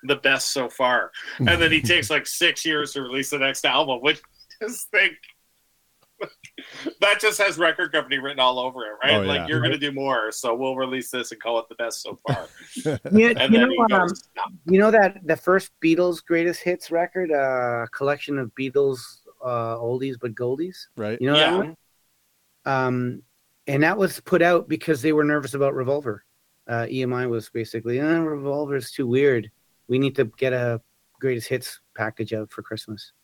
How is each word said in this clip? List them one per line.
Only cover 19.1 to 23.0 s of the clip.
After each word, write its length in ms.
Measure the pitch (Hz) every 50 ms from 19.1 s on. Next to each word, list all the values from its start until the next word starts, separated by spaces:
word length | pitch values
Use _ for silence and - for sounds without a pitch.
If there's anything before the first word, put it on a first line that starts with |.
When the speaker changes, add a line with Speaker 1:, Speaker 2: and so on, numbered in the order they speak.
| - _ _ - - _ -
Speaker 3:
uh, 320 | 127 123 120 113 113 113
oldies 400 | 117 117 117 123 127 131 135 127 117
but 140 | - 123 107
goldies? 420 | - 123 123 131 143 165 190 185 - - _ _
Speaker 2:
Right. 240 | - 107 107 113 123
Speaker 3:
You 80 | 127 135
know 60 | 147
that 140 | 147 156 -
Speaker 1:
Yeah. 40 | 117 -
Speaker 3:
one? 180 | - 156 165 _ _ _ _ _ _ _ _ _ _ _ _ _ _ _ _ _ _
Um, 560 | 143 135 131 131 127 127 123